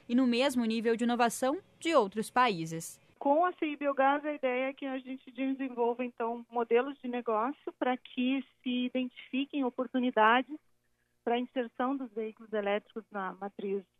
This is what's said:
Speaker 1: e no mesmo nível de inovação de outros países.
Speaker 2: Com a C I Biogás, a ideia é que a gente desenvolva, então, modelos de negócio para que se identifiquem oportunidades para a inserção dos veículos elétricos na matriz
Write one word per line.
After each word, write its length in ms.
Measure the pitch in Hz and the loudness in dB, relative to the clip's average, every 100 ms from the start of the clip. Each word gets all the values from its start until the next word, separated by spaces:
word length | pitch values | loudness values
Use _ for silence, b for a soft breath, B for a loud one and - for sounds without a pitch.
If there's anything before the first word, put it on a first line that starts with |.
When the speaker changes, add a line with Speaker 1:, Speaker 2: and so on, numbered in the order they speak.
| - | 0
Speaker 1:
e 40 | |
no 140 | 240 254 | 4 4
mesmo 380 | 233 277 247 226 | 4 2 2 0
nível 320 | 226 226 233 | 0 0 2
de 80 | 240 | 2
inovação 540 | 240 233 - 254 339 - _ | 2 2 2 -2 -2 -8 _
de 160 | 330 311 | 2 4
outros 340 | 196 214 214 | 4 -2 -2
países. 680 | 247 254 175 165 165 - - _ _ | 2 2 2 -4 -8 -10 -16 _ _
Speaker 2:
Com 280 | 277 294 359 | 2 4 4
a 80 | |
C 120 | 349 311 | 0 -6
I 120 | 294 | -2
Biogás, 480 | 285 277 269 294 294 | -2 2 2 2 -2
a 80 | |
ideia 380 | 294 254 247 262 | -2 -2 0 -2
é 20 | |
que 120 | 277 277 | -4 -8
a 120 | 262 | -8
gente 340 | 254 262 - | -8 -12 -12
desenvolva, 720 | 233 269 262 269 240 233 240 | -6 -4 -2 -6 -2 -2 -2
então, 420 | 247 - 233 233 233 | -6 -4 -6 -6 -6
modelos 460 | 233 240 233 277 277 | -4 2 2 2 -6
de 60 | 247 | -6
negócio 640 | 240 240 214 240 302 - - | -6 -2 0 0 -4 -12 -4
para 160 | 262 254 | -2 -2
que 480 | - - 247 269 - _ | -6 -2 0 0 -4 _
se 260 | 254 247 247 | -4 -2 -2
identifiquem 760 | 254 254 - - 254 277 294 | -2 -4 -8 -6 -4 -2 -2
oportunidades 920 | 247 - 254 254 247 233 214 247 262 302 _ _ _ _ _ _ | -2 -2 -4 0 0 4 6 6 2 -10 _ _ _ _ _ _
para 120 | 247 240 | -2 -2
a 40 | |
inserção 540 | 247 262 233 - 254 | -2 -4 -6 -4 -2
dos 160 | 277 254 | -2 -6
veículos 400 | 208 220 220 220 | -8 -8 -10 -6
elétricos 500 | 214 202 208 - 226 208 | -2 0 -2 -4 -14 -10
na 220 | 202 185 | -8 -8
matriz 500 | 180 196 - 196 196 185 _ | -8 -10 -8 -4 -4 -6 _